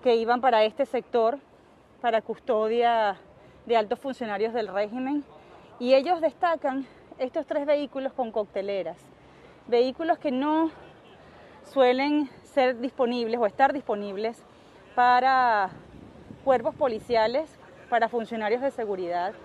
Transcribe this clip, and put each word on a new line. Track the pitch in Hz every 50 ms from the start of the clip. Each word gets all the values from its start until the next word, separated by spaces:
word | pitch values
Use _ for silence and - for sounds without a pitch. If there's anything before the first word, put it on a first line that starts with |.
que | - 254 233
iban | 233 226 220 240 254
para | 233 254 240 220 214
este | 220 214 - 277
sector, | - - 240 220 - - 240 226 226 262 277 - _ - - - _ - _ _ _ - -
para | - 240 220 220
custodia | - - 220 - _ - 240 214 214 220 226 240 233 233 233 226 220 202 190 - - - - - - - - - -
de | - 233
altos | 226 214 196 240 -
funcionarios | - 277 254 - 247 214 202 196 220 226 226
del | 247 214 196
régimen. | 185 202 214 208 214 254 254 269 294 294 277 - - - - - - - - - - -
Y | 247 247
ellos | 262 269 269 330 359 330
destacan | 311 311 - - - 349 330 302 - 277 262 269 262 - - - - - - -
estos | 262 254 - 330 294
tres | - 320 302 285
vehículos | 285 294 294 294 254 - 269 262 269 -
con | - 254 226
cocteleras, | 208 226 208 196 - 202 190 202 202 196 170 160 175 - - - - _ - - - - - - - - - -
vehículos | 233 233 247 262 254 - 330 320 339 -
que | - 302
no | 247 254 277 302 302 320 330 320 - - - - - - - - - - - - - - - - - - - -
suelen | - 277 262 247 247 254 277 294 294 302 294 254 - - -
ser | - - 285 262 254 262 226
disponibles | 240 269 - - 262 233 240 247 233 220 226 240
o | 233
estar | 202 - - 208 277 262
disponibles | 277 - - 220 202 208 202 190 190 214 226 233 - - - - - - - - - - - -
para | - 247 247 247 247 254 269 262 262 254 247 226 208 196 185 - - - - - - - - - - - - - - -
cuerpos | 269 262 247 226 311 -
policiales, | - 294 262 220 214 - - 240 226 220 226 240 277 320 302 - - - - - - - -
para | 247 233 226 226
funcionarios | 233 240 226 - 233 220 214 208 220 247
de | 262 277
seguridad | 262 - 233 202 202 185 185 170 175 175 175 196 220 -